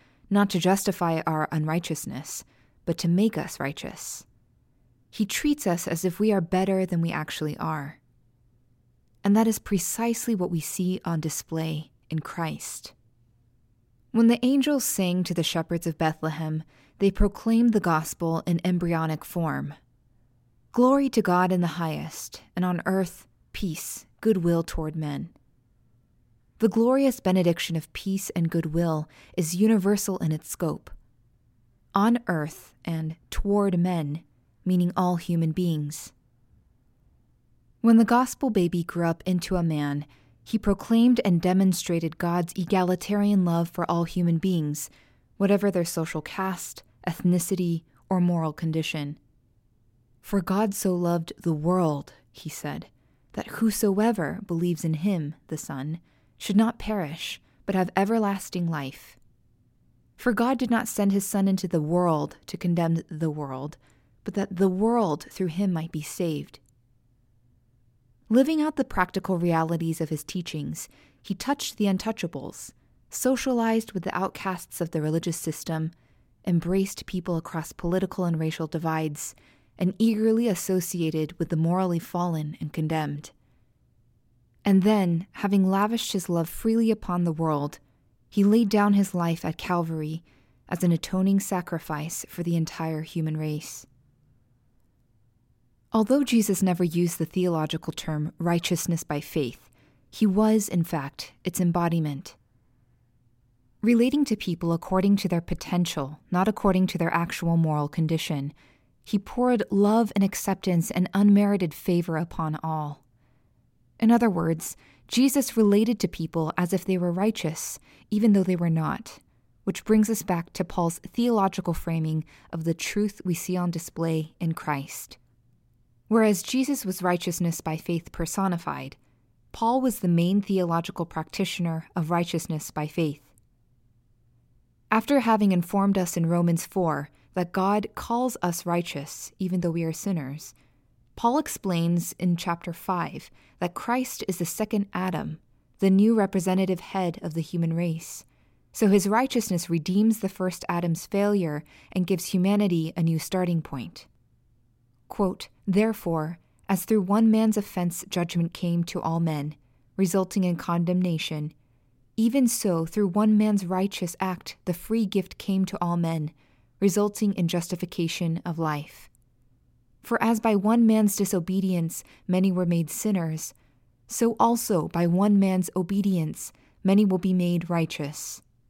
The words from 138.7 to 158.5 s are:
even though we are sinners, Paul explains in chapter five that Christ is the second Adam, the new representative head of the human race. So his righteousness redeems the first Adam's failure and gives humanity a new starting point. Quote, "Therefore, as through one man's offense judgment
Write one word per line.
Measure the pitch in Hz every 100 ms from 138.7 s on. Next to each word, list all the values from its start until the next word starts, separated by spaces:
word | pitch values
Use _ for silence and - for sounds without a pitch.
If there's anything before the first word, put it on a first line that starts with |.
| 175 170 147 143 - - -
even | 185 180
though | 175
we | 165
are | 165
sinners, | 160 196 180 135 147 - - _ _ _ _ _
Paul | - 233 269
explains | 302 - 196 175 170 175 170 -
in | 180 170
chapter | - 170 175
five | 165 - 180 156 170 - - _ _
that | 180
Christ | - - 247 254 - -
is | 175
the | 170
second | - 214 214 202
Adam, | 180 185 160 151 156 _ _ _ _
the | 196
new | 190 214
representative | 226 190 190 180 185 190 180
head | - 196 180 165
of | 165
the | 156
human | 156 170 165
race. | 165 175 160 - - - _ _ _ _
So | - 208
his | 196 190
righteousness | 220 262 247 - 175 -
redeems | 170 151 185 220 220
the | 190
first | - 185 175 -
Adam's | 175 175 165 -
failure | 196 202 208 165 147 - - -
and | - 180
gives | 185 -
humanity | 185 185 208 208 170 160 170
a |
new | 165 160
starting | - 185 180 170
point. | - 139 110 - - _ _ _ _ _ _ _ _ _ _
Quote, | - 196 - - _ -
"Therefore, | 190 220 214 - 165 156 170 _ _ -
as | 190 -
through | 220
one | 180 208 226
man's | 220 220 214
offense | 202 - 175 170 -
judgment | 180 175 175 170